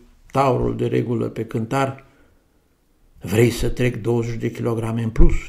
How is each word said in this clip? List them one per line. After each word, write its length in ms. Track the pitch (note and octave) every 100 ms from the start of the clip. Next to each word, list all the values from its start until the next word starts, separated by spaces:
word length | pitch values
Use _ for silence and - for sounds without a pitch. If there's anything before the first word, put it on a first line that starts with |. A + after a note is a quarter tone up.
| - _ -
taurul 460 | C3+ C3+ B2 A#2+ A2+
de 100 | A#2+
regulă 420 | B2+ A2+ A#2 A#2
pe 160 | -
cântar: 600 | A2 A#2+ A2 C3+ C3+ - - _ _ _ _ _ _ _ _ _ _ -
"Vrei 300 | - G2+ A#2+
să 180 | - B2
trec 280 | - B2 A#2+
douăzeci 440 | G#2 A#2+ A#2 A2+
de 100 | A#2+
kilograme 520 | - A#2 A#2 A2+ A2+
în 80 | A2+
plus? 240 | - - -